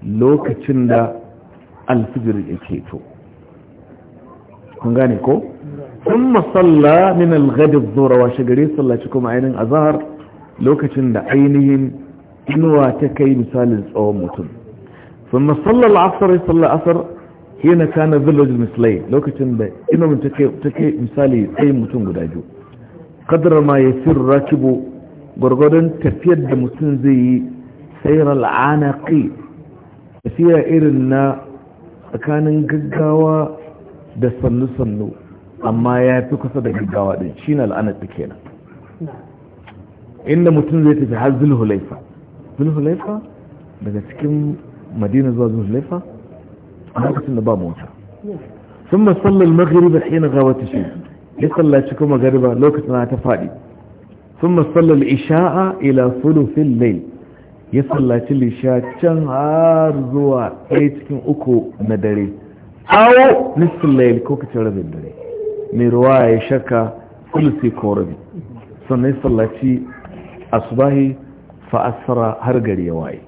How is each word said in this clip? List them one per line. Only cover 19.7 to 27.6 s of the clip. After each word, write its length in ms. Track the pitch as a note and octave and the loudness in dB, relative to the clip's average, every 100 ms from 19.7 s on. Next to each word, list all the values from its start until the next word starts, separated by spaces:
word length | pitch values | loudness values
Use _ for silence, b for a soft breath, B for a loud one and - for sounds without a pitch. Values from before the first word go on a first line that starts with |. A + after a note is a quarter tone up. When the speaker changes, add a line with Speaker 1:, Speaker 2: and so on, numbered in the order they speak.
| - - | -8 -2
Speaker 1:
inuwa 240 | D#3+ E3 C#3 | 0 2 0
ta 80 | C#3 | -2
kai, 180 | C#3 C#3 B2+ | -2 -2 0
ta 80 | D3 | -8
kai 220 | - D3+ D3+ | -2 -2 -2
misali 520 | A#2+ - C#3 B2 G2+ - | -6 -2 0 2 -2 0
tsayin 240 | D3 C3+ | 0 2
mutum 260 | A2 B2 G2 | -2 -4 -4
guda 160 | F2 E2 | -4 -8
biyu. 160 | D#2+ - - B B B B B - - | -10 -14 -20 B B B B B -20 -2
قدر 340 | E3 D#3+ D#3 | 0 4 4
ما 180 | D3 C#3 | 4 4
يسير 360 | C3 C3 - C3+ | 2 2 0 0
الراكب. 480 | B2+ C#3 C#3 D3 C3 B2 - - - - - - | 4 2 2 0 0 -2 -4 -16 -20 -20 -20 -2
Gwargwadon 640 | C3 B2+ D3 D#3+ E3 D#3+ | 0 4 4 4 2 -2
tafiyar 480 | C#3+ - F3 E3 C3+ | -4 -2 0 0 0
da 60 | C3 | -2
mutum 420 | B2 - D#3 C#3 | -2 -4 -4 0
zai 100 | C3+ | 2
yi, 300 | C3 B2 B2+ - - | 2 4 0 -2 -12